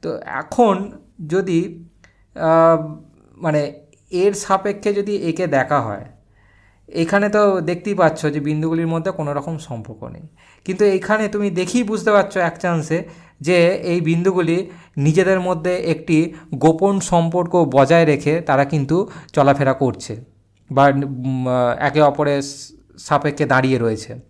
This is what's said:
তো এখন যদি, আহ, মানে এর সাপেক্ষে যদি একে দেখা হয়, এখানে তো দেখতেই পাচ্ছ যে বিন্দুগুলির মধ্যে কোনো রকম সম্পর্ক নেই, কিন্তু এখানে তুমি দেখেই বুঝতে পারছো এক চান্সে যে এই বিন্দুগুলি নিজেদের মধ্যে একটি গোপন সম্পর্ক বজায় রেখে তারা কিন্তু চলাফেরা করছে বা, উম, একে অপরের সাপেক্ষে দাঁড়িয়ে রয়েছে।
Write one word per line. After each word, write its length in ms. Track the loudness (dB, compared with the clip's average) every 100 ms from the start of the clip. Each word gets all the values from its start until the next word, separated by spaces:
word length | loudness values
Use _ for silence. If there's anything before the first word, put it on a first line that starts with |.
তো 80 | -8 -10 -8 -10
এখন 320 | -8 2 2 2 -4 -14 _ _ -4
যদি, 260 | -4 0 -2 -2 -10 -20 _ _ _ _ -4
আহ, 420 | 2 4 6 4 0 -12 -20 _ _ -8
মানে 160 | -2 -2 -2 -10 _ _ _
এর 200 | 0 0 0
সাপেক্ষে 460 | 0 0 0 -4 -4 -2
যদি 160 | -2 -4 -4
একে 160 | -4 0
দেখা 340 | 0 2 0 -2
হয়, 200 | -8 -12 -20 _ _ _ _ _ _ _
এখানে 380 | -4 0 2 2 2
তো 60 | 2 2 -2
দেখতেই 280 | -6 -4 2
পাচ্ছ 200 | 0 2 -4
যে 60 | -2 -2
বিন্দুগুলির 440 | -2 -2 -2 -2
মধ্যে 160 | -2 -4 -6
কোনো 120 | -6 -6
রকম 160 | -6 -10 -10
সম্পর্ক 340 | -12 -12 -14 -14
নেই, 120 | -16 -20 _ _ _ -8
কিন্তু 180 | 0 2 2
এখানে 280 | 0 -2 -2
তুমি 140 | -2 -2
দেখেই 340 | -2 -2 -2 -2
বুঝতে 200 | -2 2 2
পারছো 220 | 2 0 -2
এক 60 | -2
চান্সে 360 | -2 -2 -2 -4 -6 -16 -20 _
যে 180 | 0 4 4 2 -2
এই 80 | -2
বিন্দুগুলি 560 | 0 2 2 0 0 0 -4 -12 -14 0 2
নিজেদের 340 | 4 4 2
মধ্যে 320 | 0 -2 -2 -2 -2
একটি 260 | -4 2 2 2 -4 -10
গোপন 400 | 2 2 4 2 0 0
সম্পর্ক 420 | 0 2 0 0 2 2 4
বজায় 300 | 6 6 4
রেখে 220 | 2 0 -2 0
তারা 160 | 0
কিন্তু 320 | 2 0 0 -2 -2 -8 -8
চলাফেরা 420 | 2 4 4 2 0
করছে 320 | -2 -2 -10 -14 -16 _ _ _ _
বা, 140 | 4 4
উম, 560 | 4 -2 -6 -4 -2 0 0 0 0 -2
একে 120 | 4 2
অপরের 320 | 2 0 0 -4 -12 -18 -20 _ -20 -2
সাপেক্ষে 380 | -2 -2 -2 2
দাঁড়িয়ে 260 | 2 2 2
রয়েছে। 280 | 0 -2 -8 -16 -18